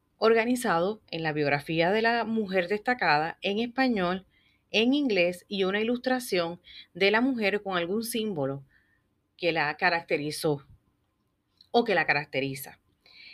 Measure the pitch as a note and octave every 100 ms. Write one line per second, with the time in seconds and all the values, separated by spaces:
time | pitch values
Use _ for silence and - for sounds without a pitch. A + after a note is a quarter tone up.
0 | _ - A3 A3+ A3+ B3 A#3 E3+ F3+ G#3+
1 | _ D#3+ D#3+ D3+ C#3+ C#3+ - D#3+ E3+ A3
2 | A3+ A#3 A3 A3+ G3+ F#3+ F3 G#3 B3 B3
3 | F3+ D3 D#3+ - F#3+ G3+ A#3+ A#3+ C4 A3
4 | F3 F#3 - _ _ _ _ G#3 A#3 C#4+
5 | C#4 G3 F3 F3+ - G3+ F#3 G3+ A3+ B3
6 | B3+ B3+ B3 F#3 E3+ F3 - - - F3
7 | G3 A3 C4 B3 G3+ G3+ G3+ F3+ E3+ G#3
8 | A3+ A#3 G#3+ F3 C3+ C#3 - _ _ _
9 | _ _ _ - F3 D#3+ D3 D3+ F3+ E3+
10 | - D#3+ D3 D3 E3 C#3+ - - _ _
11 | _ _ _ _ _ _ _ A#3+ A#3 F3
12 | D3+ C#3+ D3+ C3+ C3+ C3+ C#3+ - _ _
13 | _ - -